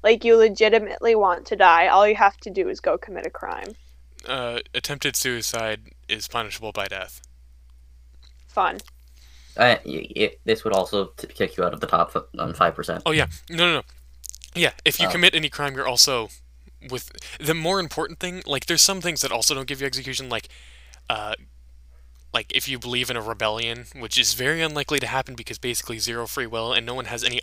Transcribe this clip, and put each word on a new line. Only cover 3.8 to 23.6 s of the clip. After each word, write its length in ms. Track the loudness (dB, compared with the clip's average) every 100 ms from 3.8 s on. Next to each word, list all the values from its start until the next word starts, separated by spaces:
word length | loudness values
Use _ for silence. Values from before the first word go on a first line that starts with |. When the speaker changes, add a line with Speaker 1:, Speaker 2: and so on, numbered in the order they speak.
| -20 -20 -20 -18 -8
Speaker 2:
Uh, 340 | -6 -4 -6 -6
attempted 400 | -6 -6 -4 -2 -2
suicide 760 | -2 -2 -4 -4 -4 -6 -10 -18 -6
is 180 | -6 -2
punishable 460 | -4 -4 -8 -8
by 140 | -6 -6
death. 320 | -6 -10 -14 -20 -20 -20 -20 -20 -20 -20 -20 -20 -20 -20 -20 -6
Speaker 1:
Fun. 300 | 0 0 -2 -14 -20 -20 -20 -20 -20 -12 4
Speaker 3:
Uh, 200 | 4 4
y-, 240 | 0 -10 -4 0
y-, 200 | 0 -2
this 200 | -2 0
would 80 | 2
also 340 | 0 2 -2 -4 -8
t-, 100 | -16
kick 280 | -4 -4 0
you 80 |
out 80 | -2
of 80 | -2
the 60 | 0
top 240 | 0 2
f-, 100 | -2 -8 -8
um, 140 | -8
five 200 | 2 0
percent. 280 | 0 -6 -4 0
Speaker 2:
Oh, 60 |
yeah. 140 | 0 0 -4 -10
No, 80 | 0 2
no, 80 | 0
no. 60 | -4 -20 -20 -18 -16 -16 -10
Yeah, 180 | 0 0 2
if 160 | 0 2
you 60 | 0
Speaker 3:
Oh. 20 |
Speaker 2:
commit 240 | 4 4
any 140 | 4 -4
crime, 260 | -4 -6
you're 120 | -4 -2
also 420 | 4 4 4 -4 -12 -20 -20 -20 -20 -10
with, 220 | -10 -10 -16 -16 -6
the 140 | -2
more 260 | 0 0 0
important 400 | -2 -6 -6 -6
thing, 220 | -8 -8 -6
like, 200 | -6 0
there's 160 | 2
some 180 | 4 2
things 200 | -2 -2
that 100 | -2
also 220 | 0 0
don't 120 | 0 -4
give 140 | -6
you 60 | -4
execution, 420 | -6 -6 -8 -6
like, 200 | -6 -8 -20 -20 -20 -20 -20 -8
uh, 260 | -6 -6 -10 -12 -20 -20 -20 -20 -20 -20 -20 -6
like, 200 | -6 -2
if 140 | -4 -4
you 100 | -6
believe 320 | -4 -4 -2
in 60 | -4
a 60 |
rebellion, 640 | -6 -2 -2 -2